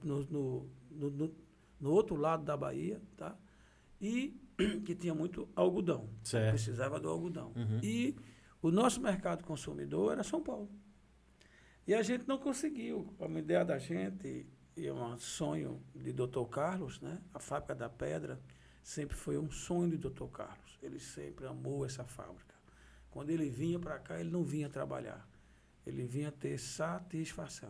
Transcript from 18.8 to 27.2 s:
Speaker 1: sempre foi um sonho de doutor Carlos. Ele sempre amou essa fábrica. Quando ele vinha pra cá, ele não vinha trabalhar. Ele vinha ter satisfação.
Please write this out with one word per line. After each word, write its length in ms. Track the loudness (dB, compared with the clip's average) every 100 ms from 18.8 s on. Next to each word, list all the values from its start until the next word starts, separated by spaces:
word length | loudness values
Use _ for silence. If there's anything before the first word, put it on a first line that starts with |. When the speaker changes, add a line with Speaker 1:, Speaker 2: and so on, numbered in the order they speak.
Speaker 1:
sempre 320 | -10 -6 -4
foi 220 | -4 0 0
um 120 | 0
sonho 400 | -4 0 2 2
de 60 | 2
doutor 320 | -2 -6 -10
Carlos. 500 | -8 -10 -12 -20 -12
Ele 180 | -10 -10
sempre 460 | -10 -10 -10 -8 -8
amou 380 | -6 -4 -2
essa 180 | -4 -6
fábrica. 480 | -10 -10 -12 -14 -20 -20 -20 -20 -20 -20 -14
Quando 180 | -6 0
ele 200 | 2 2
vinha 280 | 0 0 0
pra 220 | -2 -6
cá, 220 | -6 -4
ele 100 | 0
não 100 | 0
vinha 280 | 2 0 -2
trabalhar. 580 | -2 -2 -2 -6 -10 -14 -20 -20 -20 -20 -14
Ele 200 | -8 -4
vinha 260 | -2 -2 -2
ter 260 | -2 -4 -4
satisfação. 1120 | -4 -2 -2 -2 -4 -4